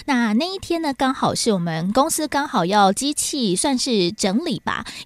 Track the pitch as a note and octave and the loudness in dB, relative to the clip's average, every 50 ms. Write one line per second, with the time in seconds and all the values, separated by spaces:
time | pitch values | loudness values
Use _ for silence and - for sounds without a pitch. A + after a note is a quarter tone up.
0 | - - B3+ A#3+ A#3+ G#3+ G#3 A#3 D#4+ F#4 F#4+ F#4+ - - E4+ E4 D#4+ C#4+ C4 - | -4 -2 0 0 2 2 2 2 0 0 -4 -8 -4 -4 -4 -2 -2 -2 -2 0
1 | C#4 C4 C4 - C4+ B3 - - - A#3+ G#3 F3+ E3+ E3+ D#3+ D#3+ E3+ F#3+ G#3+ C4 | 0 -2 0 0 0 0 0 0 0 0 0 2 0 -2 -2 -2 -2 0 2 2
2 | C#4+ D#4+ - - D#4 - - C#4 D4 D4+ - G#3+ E3 F3 G3+ G#3 G3+ F#3+ G3 - | 2 2 0 -2 -4 -2 -2 -2 -2 0 0 0 0 2 4 6 6 6 4 2
3 | C4 C#4+ D4 - - - - C#4+ A#3+ G3 F3 - - D4 C4+ A#3+ - C#4 A#3 G3+ | -2 -2 -2 -2 -4 -4 -2 0 0 0 0 0 2 0 0 0 0 0 2 2
4 | F3 F3 G#3+ - - G3 F#3 C4 F4 E4+ G#3+ - - - - - - - - - | 2 0 0 0 -2 0 0 0 0 -2 -4 -4 -4 -6 -6 -6 -8 -10 -12 -8
5 | - | -6